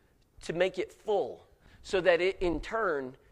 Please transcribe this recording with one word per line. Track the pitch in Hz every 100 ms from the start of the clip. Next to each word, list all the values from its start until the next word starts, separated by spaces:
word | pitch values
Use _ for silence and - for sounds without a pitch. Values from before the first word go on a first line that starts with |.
| _ _ _ -
to | -
make | 165 185 185
it | -
full | - - 202 123 - - _ - -
so | - 190
that | 180 170
it | 180 -
in | 175 156
turn | - 226 202 143 131 135 _